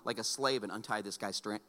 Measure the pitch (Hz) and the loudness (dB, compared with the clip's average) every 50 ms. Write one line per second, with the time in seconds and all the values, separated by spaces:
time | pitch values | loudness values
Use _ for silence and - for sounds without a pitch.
0 | - 117 120 117 110 - - - 135 135 135 127 104 101 90 107 113 - 113 107 | -2 -2 0 0 0 0 0 2 4 4 4 4 2 0 -4 -4 -2 0 0 0
1 | 101 101 92 - - 98 95 - - 107 104 107 - | 0 -2 -4 -4 -4 -2 -2 -2 -2 -2 -4 -4 -4